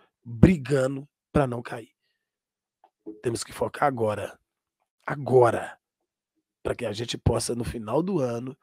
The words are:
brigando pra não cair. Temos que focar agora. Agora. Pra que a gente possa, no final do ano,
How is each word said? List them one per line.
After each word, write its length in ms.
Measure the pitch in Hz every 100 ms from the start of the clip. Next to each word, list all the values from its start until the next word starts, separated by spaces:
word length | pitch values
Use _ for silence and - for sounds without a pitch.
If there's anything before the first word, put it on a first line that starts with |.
| _ _
brigando 840 | 120 113 175 170 123 139 131 135 147 _ _
pra 140 | 151 131
não 160 | 120
cair. 320 | 120 123 110 _ _ _ _ _ _ _ _ _ _ _ 107 107
Temos 220 | 120 113
que 80 | -
focar 320 | - 113 -
agora. 540 | 143 123 110 101 95 - _ _ _ _ _ _ -
Agora. 720 | 147 123 127 117 - - - _ _ _ _ _ _ _ _
Pra 120 | -
que 100 | -
a 80 | 113
gente 240 | 104 117 -
possa, 380 | - 117 -
no 100 | 117
final 380 | 113 120 107 135
do 180 | 180 175
ano, 360 | 123 117 131 131